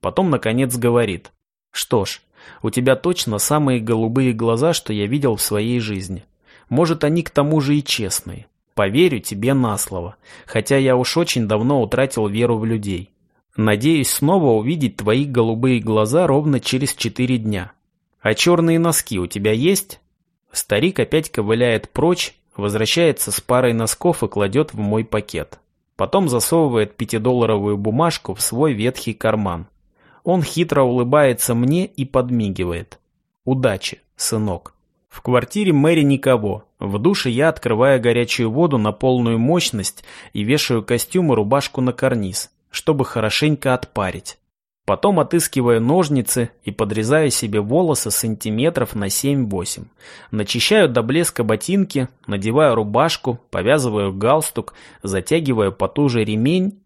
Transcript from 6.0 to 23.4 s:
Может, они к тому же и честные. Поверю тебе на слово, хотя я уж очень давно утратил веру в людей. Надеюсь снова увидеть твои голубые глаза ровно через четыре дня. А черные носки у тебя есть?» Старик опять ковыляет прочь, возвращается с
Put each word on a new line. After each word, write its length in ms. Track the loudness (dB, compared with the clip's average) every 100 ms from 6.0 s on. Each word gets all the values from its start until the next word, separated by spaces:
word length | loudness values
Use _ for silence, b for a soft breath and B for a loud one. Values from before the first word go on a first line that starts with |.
| -6 -10 -12 _ b b b
Может, 340 | 0 2 2
они 220 | 0 0
к 60 | -2
тому 300 | 0 2 2
же 140 | 2
и 80 | 0
честные. 640 | 0 -4 -4 -6 -10 -16 -18 _ _ -2
Поверю 420 | 0 2 2 2
тебе 360 | -6 -4 0
на 220 | 2 0 -2
слово, 380 | -6 -8 -10 -14 B B B
хотя 300 | -4 0 2
я 180 | 4 2
уж 200 | 2 0
очень 320 | 0 0 0
давно 340 | 0 2 0
утратил 460 | 0 0 -2 0 -2
веру 280 | 0 0 0
в 80 |
людей. 460 | -2 -4 -4 -6 -8 _ _ _ _ -2
Надеюсь 540 | 0 2 2 2 0
снова 420 | 0 2 4 4
увидеть 440 | 2 2 -2 -2 -2
твои 280 | 0 0
голубые 560 | 0 0 0 2 2 0
глаза 480 | 0 0 2 2 2
ровно 320 | 2 2 0
через 340 | 0 -2 -2
четыре 440 | -4 -6 -2 -2 0
дня. 340 | -2 -6 -6 _ _ _ _ _
А 140 | -2
черные 440 | 2 4 4 4 2
носки 400 | 2 0 -2 -4
у 80 | -4
тебя 240 | -2 0
есть?» 500 | 2 2 0 -2 -16 _ _ _ _ _
Старик 480 | -8 -2 0 0 0
опять 300 | 0 0 -2
ковыляет 600 | -4 0 2 2 0 -4
прочь, 460 | -2 0 0 -4 -10 _ -6
возвращается 760 | -4 -2 0 2 2 2 -4
с 80 | -6